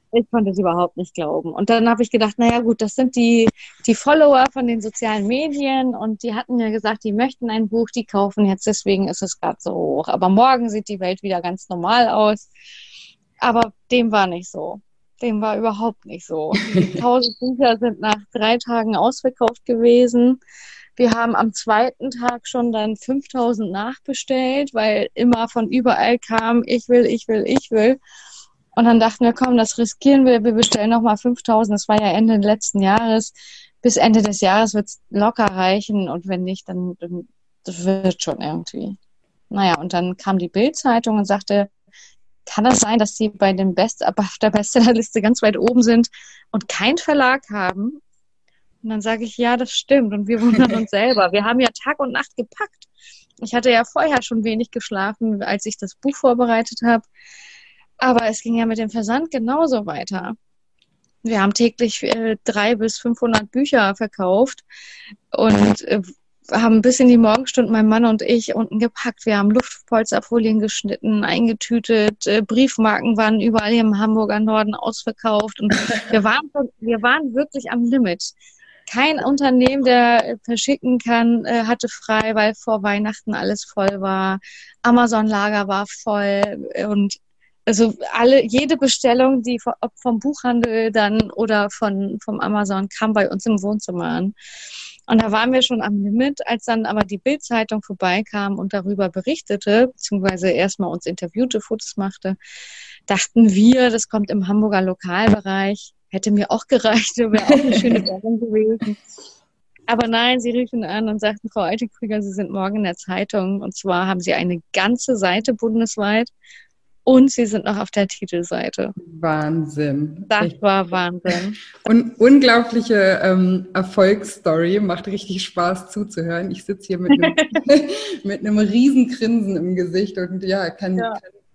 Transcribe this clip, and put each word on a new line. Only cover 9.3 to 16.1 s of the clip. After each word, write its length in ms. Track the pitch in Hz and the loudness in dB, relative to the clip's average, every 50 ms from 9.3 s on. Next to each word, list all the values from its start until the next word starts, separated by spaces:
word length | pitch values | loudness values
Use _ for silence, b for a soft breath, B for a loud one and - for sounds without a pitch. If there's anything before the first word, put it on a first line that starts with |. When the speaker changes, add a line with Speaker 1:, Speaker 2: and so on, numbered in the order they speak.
| - - | -8 -6
Speaker 1:
grad 220 | - 170 170 - - | -6 -6 -6 -6 -8
so 120 | - - | -8 -6
hoch. 340 | 170 170 156 139 143 160 - | -4 -4 -2 -2 -4 -2 -2
Aber 200 | - 190 185 185 | -2 0 2 4
morgen 420 | 190 214 247 262 262 240 233 226 | 4 6 6 6 4 2 0 -2
sieht 180 | 208 214 208 - | -4 -6 -6 -8
die 120 | 208 185 | -8 -6
Welt 220 | 185 180 190 - - | -4 -4 -4 -4 -4
wieder 200 | 196 190 175 175 | -4 -4 -4 -4
ganz 260 | 175 185 190 - - | -6 -8 -8 -8 -10
normal 380 | 185 170 170 190 226 247 240 220 | -8 -4 -2 2 4 4 4 4
aus.“ 420 | - 214 214 214 214 208 - _ B B B B B B B B B B B B B B _ _ _ _ | 4 2 2 2 2 0 -6 _ B B B B B B B B B B B B B B _ _ _ _
Aber 320 | - 254 220 233 233 214 - _ _ _ | 0 2 2 2 0 0 -2 _ _ _
dem 220 | 247 247 233 226 214 | 0 2 2 2 2
war 140 | 208 196 | 2 0
nicht 240 | 185 170 175 185 - | 0 -2 -6 -12 -12
so. 300 | - - 156 170 - 208 - _ _ _ _ _ _ _ 247 | -12 -10 -10 -10 -12 -14 -18 _ _ _ _ _ _ _ -6
Dem 180 | 240 214 208 | -4 -4 -2
war 160 | 214 214 208 208 | -2 -4 -4 -2
überhaupt 460 | 226 226 208 202 226 233 220 - _ | -2 -2 -2 -2 -4 -4 -6 -6 _
nicht 200 | 208 | -18